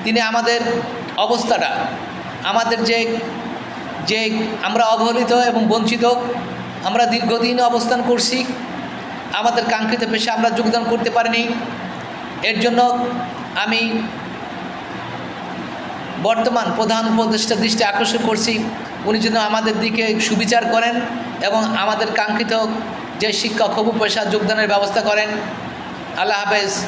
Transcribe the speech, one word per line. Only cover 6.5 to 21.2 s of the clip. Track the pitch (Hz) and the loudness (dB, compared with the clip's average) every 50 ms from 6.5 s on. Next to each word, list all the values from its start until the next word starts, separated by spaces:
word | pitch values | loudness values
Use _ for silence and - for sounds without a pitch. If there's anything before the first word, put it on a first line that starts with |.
| - - - - - - - | -8 -8 -10 -10 -10 -6 -4
আমরা | 185 214 233 240 | -2 2 2 4
দীর্ঘদিন | 240 240 233 233 233 226 233 233 247 247 247 | 4 2 2 2 2 2 2 2 2 2 4
অবস্থান | 247 240 240 233 220 226 254 240 240 | 4 4 4 2 2 2 2 2 2
করছি, | 240 240 233 - - 254 254 247 254 - - - - - - - - - - - - - - - - - | 2 2 2 2 0 0 0 -2 -2 -4 -6 -8 -8 -8 -8 -8 -8 -10 -10 -10 -10 -10 -10 -8 -6 -4
আমাদের | 196 214 240 240 240 220 | 0 0 2 2 2 0
কাঙ্ক্ষিত | 220 233 220 220 220 247 233 233 214 | 2 0 0 0 0 0 0 0 0
পেশা | 220 220 - 233 226 | 0 0 0 0 0
আমরা | 226 226 233 | 2 2 2
যোগদান | - 226 226 220 233 240 220 | 2 2 0 2 2 2 2
করতে | 220 226 226 226 233 | 0 0 0 0 0
পারিনি। | - 233 226 233 233 233 233 233 240 233 - - - - - - - - - - - - - - - - - | 2 2 2 2 2 0 0 0 -2 -4 -4 -6 -8 -8 -8 -8 -8 -10 -10 -10 -10 -10 -10 -10 -8 -4 -2
এর | 208 226 - | -2 0 2
জন্য | 220 240 233 233 247 247 247 247 240 247 - 185 - - - - - - - | 2 2 4 4 4 4 4 2 0 -2 -2 -4 -6 -6 -8 -8 -10 -6 -4
আমি | 180 202 214 226 226 226 226 226 226 220 - - - - - - - - - - - - 180 - - - - - - - - - - - - - - - - - - - - - - - - - - - - - - - | -4 -2 0 0 0 0 0 0 -2 -2 -4 -6 -8 -10 -10 -10 -10 -10 -10 -10 -10 -10 -8 -10 -10 -10 -10 -10 -10 -10 -8 -8 -8 -10 -10 -10 -10 -10 -10 -8 -8 -8 -8 -8 -8 -8 -8 -8 -8 -8 -8 -6 -2 0
বর্তমান | 202 226 226 226 254 233 233 220 - - | 2 2 2 2 2 2 2 0 0 0
প্রধান | - 226 - 226 226 226 226 220 220 | 0 0 0 0 0 2 2 2 2
উপদেষ্টার | 226 220 220 214 - - 233 | 2 2 2 0 2 0 0
দৃষ্টি | 196 226 220 220 220 233 | 2 2 2 2 2 2
আকর্ষণ | 202 202 - 233 220 226 233 233 | 2 2 2 0 0 0 0 0
করছি, | 226 220 - - 240 226 214 220 - - - - - - - - | 0 0 0 0 0 0 0 -2 -4 -6 -8 -10 -10 -10 -6 -2
উনি | 196 214 220 | 0 0 2
যেন | 220 226 220 | 2 2 2
আমাদের | 233 214 208 220 220 220 220 214 - | 2 2 2 2 2 2 2 0 2
দিকে | - 226 220 226 226 220 214 220 | 0 0 0 0 2 2 2 0
সুবিচার | - - 220 - 226 190 240 233 226 | 0 0 2 0 2 4 2 2 4
করেন | 233 226 226 233 240 240 247 240 - - - | 4 2 2 2 2 0 0 -2 -4 -6 -6